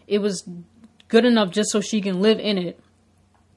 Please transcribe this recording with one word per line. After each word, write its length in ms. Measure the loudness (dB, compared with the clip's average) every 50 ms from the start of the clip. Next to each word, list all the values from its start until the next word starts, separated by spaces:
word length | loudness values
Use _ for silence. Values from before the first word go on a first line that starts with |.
| _ -4
it 120 | -2 -2
was 280 | 0 -2 -4 -6 -10 -14 -16 -18 -18 -20 _ _ -20 -20 _ _ _ 0
good 160 | 2 4 4
enough 260 | 4 4 4 2 0
just 180 | 0 -2 -2 0
so 100 | -2 -2
she 180 | -2 -2 -4 -4
can 220 | -2 -2 -2 0
live 180 | 2 2 2 2
in 180 | 0 -2 -4 -2
it. 220 | -4 -6 -8 -12 _ _ _ _ _ _ _ _ _ _ _ _ _ _ _